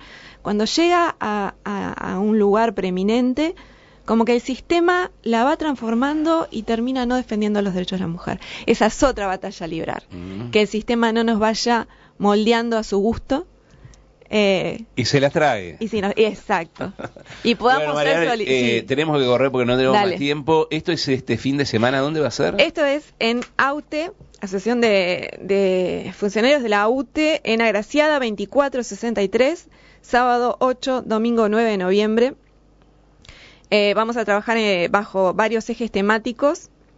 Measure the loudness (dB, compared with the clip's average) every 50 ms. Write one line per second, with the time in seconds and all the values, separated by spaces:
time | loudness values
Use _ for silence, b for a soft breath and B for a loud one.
0 | B B B B B B B B -6 -2 -2 0 0 0 2 2 2 4 4 2
1 | 2 0 -2 -4 -6 -4 -4 -4 -4 -6 -8 -10 -10 -8 -6 -6 -6 -6 -8 -8
2 | -6 -6 -2 -2 0 2 4 4 4 4 4 4 2 2 0 -2 -4 -2 -2 0
3 | 0 2 2 2 2 2 0 0 -2 -2 -4 B B B B B B B B B
4 | B 0 2 2 4 2 2 0 0 -4 -6 -6 -4 -2 0 2 2 2 2 2
5 | 0 -4 -8 -8 -4 -2 0 2 2 2 0 0 -2 -4 -4 -4 -4 -2 0 0
6 | 0 0 0 0 0 0 0 0 -2 -4 -8 -8 -4 -4 -2 -2 -2 -2 -2 -2
7 | -2 0 0 -2 -2 -2 -2 -2 0 0 0 0 0 0 -2 -4 -4 -4 -4 -4
8 | -4 -4 -6 -6 -8 -8 -8 -8 B B B B B 0 2 2 2 0 2 2
9 | 2 2 2 0 -4 -4 -4 -4 -6 -10 -10 -10 -10 -8 -6 -6 -6 -6 -8 -10
10 | -12 -14 -14 -14 -12 -10 -10 -10 -6 0 2 2 2 2 0 -4 -2 -2 0 2
11 | 2 2 2 2 0 0 2 2 2 0 0 0 0 0 0 0 -2 b b b
12 | b b b 0 2 2 4 4 4 2 2 2 0 0 -2 -2 -2 -2 0 0
13 | 0 0 -2 -2 -4 -4 -4 -4 -4 -8 _ b b b b b b b b b
14 | b b _ _ -10 -4 0 2 2 2 2 0 0 -4 -6 -8 -12 -8 _ -4
15 | -2 0 2 2 2 2 2 2 2 2 2 0 -4 -8 -10 -8 -8 -6 -4 -4
16 | -2 -2 0 2 2 0 0 -4 -4 -4 -4 -4 -4 -6 -10 -12 -12 -12 -10 -12
17 | -14 -14 -16 -20 -20 -20 -14 -2 0 0 0 2 2 2 2 2 0 -2 0 0
18 | 2 2 2 2 2 0 0 -2 0 0 0 2 2 2 0 -2 -2 -2 -2 0
19 | 0 2 2 2 2 2 4 2 2 2 2 0 0 2 2 2 4 4 4 4
20 | 2 0 -2 -2 -2 -2 -2 -2 0 2 2 2 2 0 -4 -4 -2 -2 -2 -2
21 | 0 -2 -2 -2 -2 -2 -4 -2 0 -2 0 0 0 0 0 2 2 2 2 0
22 | 0 0 0 -2 -2 -2 0 0 -2 0 2 2 0 0 0 0 0 0 0 -2
23 | -6 -10 -6 -4 -2 -2 -2 -2 -6 -4 _ -2 0 0 -2 -6 -8 _ -6 -6
24 | -6 -6 -10 -16 -20 -20 -16 _ -10 -8 -6 -4 -2 -2 0 2 2 4 4 2
25 | 2 0 -2 -4 -6 -8 -12 -10 -4 -2 0 2 2 2 2 0 0 -2 -4 -6
26 | -8 -10 -8 -6 -4 -2 0 2 2 4 4 2 2 0 0 2 2 2 0 0
27 | -4 -4 -2 0 0 0 0 0 -2 -2 0 2 2 2 0 0 -2 -2 0 2
28 | 2 2 2 0 0 -2 -4 -6 -8 -2 0 0 0 0 -2 -4 -6 -6 -8 -6
29 | -6 -4 -2 -2 -2 0 2 2 2 2 0 -2 -8 b b b b b b b
30 | -4 0 2 2 4 4 2 2 2 0 0 0 0 0 0 -2 -4 -4 -2 -2
31 | -2 -2 0 0 0 2 2 2 2 2 2 2 2 2 0 0 0 2 2 2
32 | 2 2 2 2 2 0 0 -6 _ _ _ _ _ _ _ _ _ _ _ _
33 | _ _ _ _ B B B B B B B B B _ 2 2 4 4 2 2
34 | 0 -2 -2 -2 -2 0 0 0 0 0 0 0 2 0 2 0 0 0 0 -2
35 | -2 -2 -2 0 0 0 2 0 0 0 -2 -2 -4 -6 -6 -6 -6 -4 -2 0
36 | 2 2 0 0 -2 -6 -4 -2 0 0 0 -2 -8 -18 _ _ _ _ _